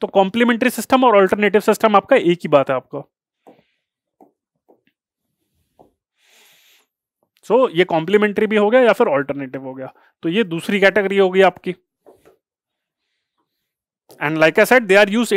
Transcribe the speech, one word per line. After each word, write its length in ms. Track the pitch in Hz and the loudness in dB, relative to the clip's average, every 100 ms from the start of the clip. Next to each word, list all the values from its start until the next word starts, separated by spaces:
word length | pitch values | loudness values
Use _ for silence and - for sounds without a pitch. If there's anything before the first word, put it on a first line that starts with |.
तो 60 | 202 | -2
कॉम्प्लीमेंट्री 640 | 196 190 233 240 233 247 | 0 0 0 0 0 -2
सिस्टम 340 | - - 269 | -4 -2 0
और 120 | 254 208 | 4 4
अल्टरनेटिव 440 | 190 208 208 208 | 2 0 0 0
सिस्टम 340 | 214 208 220 202 | 0 0 2 2
आपका 200 | - 175 | 2 2
एक 240 | 156 175 | 2 -2
ही 40 | 175 | 0
बात 220 | 147 135 | 0 0
है 60 | 131 | -4
आपको। 240 | - 143 | -8 -14
सो 4000 | - _ _ _ _ _ _ _ _ _ _ _ _ _ _ _ _ _ _ _ _ _ _ _ _ _ _ _ _ _ _ _ _ _ _ _ _ _ _ _ _ _ _ _ - | -16 _ _ _ _ _ _ _ _ _ _ _ _ _ _ _ _ _ _ _ _ _ _ _ _ _ _ _ _ _ _ _ _ _ _ _ _ _ _ _ _ _ _ _ -2
So, 240 | 226 240 160 | 0 0 0
ये 80 | |
कॉम्प्लीमेंट्री 640 | 180 165 160 208 208 202 208 | -2 -2 -2 0 0 -2 -2
भी 80 | 214 | 0
हो 140 | 208 | 0
गया 120 | 254 | 2
या 120 | 240 | 2
फिर 140 | 196 226 | 2 0
अल्टरनेटिव 540 | 143 139 143 135 135 | -2 -4 -8 -10 -12
हो 120 | 131 | -14
गया, 200 | 131 131 - _ _ | -14 -16 -20 _ _
तो 60 | 165 | -6
ये 140 | 190 | -4
दूसरी 360 | 196 165 - 202 | -4 -6 -6 0
कैटेगरी 380 | 196 196 196 196 | 0 0 -2 0
हो 120 | 190 | 0
गई 120 | 185 | 2
आपकी। 320 | 185 - 185 175 _ _ _ _ _ _ _ _ _ _ _ _ _ _ _ _ _ _ _ _ _ _ _ - | 0 0 -8 -14 _ _ _ _ _ _ _ _ _ _ _ _ _ _ _ _ _ _ _ _ _ _ _ -10
And 140 | 147 156 | -6 0
like 220 | 156 220 | 0 2
I 60 | 208 | 2
said, 200 | 254 214 | 2 4
they 80 | 196 | 2
are 60 | 208 214 | 2 0
used 180 | 233 | -2